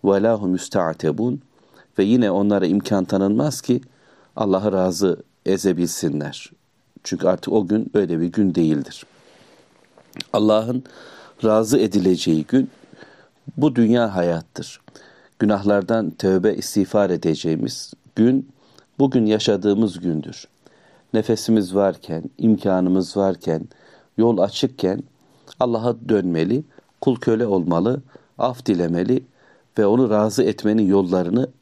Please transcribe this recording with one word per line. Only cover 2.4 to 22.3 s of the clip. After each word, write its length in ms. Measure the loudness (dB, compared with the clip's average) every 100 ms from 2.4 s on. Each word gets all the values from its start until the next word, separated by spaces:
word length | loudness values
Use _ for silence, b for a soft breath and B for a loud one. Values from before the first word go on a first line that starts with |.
| 0 2 2
imkan 380 | 0 0 -2
tanınmaz 560 | -2 -2 0 0 -2 -4
ki 200 | -2 -4 -4 b b b b -6
Allah'ı 360 | 0 0 0
razı 500 | 0 0 0 0 0 -8 _ -4
ezebilsinler. 1040 | 0 0 0 -2 -2 -4 -4 -6 -12 -20 _ _ _ _ -20
Çünkü 240 | -10 -2 0
artık 240 | -2 0
o 140 | -2 2
gün 240 | -2 0
öyle 260 | -2 0 -2
bir 120 | -2
gün 220 | 0 0
değildir. 520 | 2 0 0 -4 -14 -20 b b b b b b _ _ _ _ -18 -4
Allah'ın 520 | 0 4 2 0 -6 -8 B B B B B
razı 340 | 2 2 4 2
edileceği 680 | 2 2 2 2 2 0
gün 260 | 2 0 0 -8 B B B B B _ -16 -2
bu 200 | -2 2
dünya 400 | 2 4 2 0
hayattır. 640 | -2 -2 -6 -14 -14 -16 -20 B B B B _
Günahlardan 720 | 0 0 2 0 2 -2 -2
tövbe, 440 | -2 0 2 2
istiğfar 560 | 0 -4 -2 0 0 0
edeceğimiz 800 | 0 -2 -2 -2 -4 -4 -8 -16 -20 _ 2
gün, 320 | 2 2 -4 -18 b b b -2
bugün 280 | 0 2 2
yaşadığımız 760 | 2 0 0 2 2 0 -2
gündür. 440 | -4 -4 -6 -16 -20 _ b b b b b
Nefesimiz 600 | -4 0 -2 2 0 2
varken, 480 | 0 0 -2 -8 -10 -10